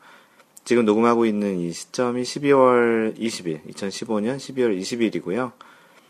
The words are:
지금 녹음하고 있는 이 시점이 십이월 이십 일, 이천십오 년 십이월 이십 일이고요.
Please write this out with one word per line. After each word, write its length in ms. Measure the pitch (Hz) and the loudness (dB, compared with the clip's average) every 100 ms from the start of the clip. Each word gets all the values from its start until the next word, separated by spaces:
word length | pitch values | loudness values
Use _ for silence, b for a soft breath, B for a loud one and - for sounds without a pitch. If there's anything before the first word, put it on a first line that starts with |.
| B B B B B - | B B B B B -20
지금 220 | - 120 107 | 0 4 4
녹음하고 400 | 107 117 117 113 | 4 4 4 2
있는 320 | 104 101 92 | 0 -2 -2
이 140 | 85 | -4
시점이 520 | 85 - - 123 123 | -6 -10 -4 -4 -2
십이월 920 | 123 - 143 139 127 123 117 113 110 - | -6 -4 2 6 6 6 4 2 -2 -2
이십 300 | 113 - 90 | -6 -4 -6
일, 140 | 78 - | -8 -10
이천십오 520 | - 98 - 110 107 | -10 -8 -8 -4 -2
년 180 | 110 139 | -2 -6
십이월 400 | 135 135 120 95 | -8 -2 0 0
이십 240 | 95 120 | -4 -2
일이고요. 520 | 110 87 85 104 127 - B B B B | 0 -2 -4 -4 -6 -10 B B B B